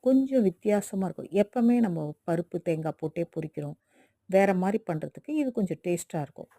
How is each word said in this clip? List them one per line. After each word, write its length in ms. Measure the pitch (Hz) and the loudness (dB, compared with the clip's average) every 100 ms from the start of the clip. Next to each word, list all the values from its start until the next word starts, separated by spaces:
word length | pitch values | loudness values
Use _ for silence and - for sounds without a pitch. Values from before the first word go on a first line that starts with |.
கொஞ்சம் 420 | 254 269 269 269 | 4 4 4 4
வித்தியாசமா 600 | 202 175 208 208 196 202 | 2 2 0 0 0 -4
இருக்கும். 260 | 190 - - | -4 -6 -4
எப்பவுமே 460 | 190 202 - 233 240 | 0 0 2 2 4
நம்ம 360 | 226 165 151 151 - | 2 0 -6 -8 -4
பருப்பு, 300 | 165 170 175 | -2 -2 -6
தேங்காய் 360 | - 160 160 - | -2 -2 -2 -6
போட்டே 280 | 160 165 170 - | -8 -6 -6 -6
பொரிக்கிறோம். 400 | 156 - 147 - _ _ _ _ _ | -8 -8 -10 -12 _ _ _ _ _
வேற 280 | 185 196 | 4 4
மாதிரி 280 | 185 185 214 - | 2 0 -2 -4
பண்றதுக்கு 440 | 160 147 - - | -6 -6 -12 -8
இது 220 | 302 277 | -2 -2
கொஞ்சம் 260 | 233 190 156 | -2 -4 -4
டேஸ்டா 380 | - 175 - 170 | -2 -4 -4 -8
இருக்கும். 280 | 143 - - | -8 -10 -20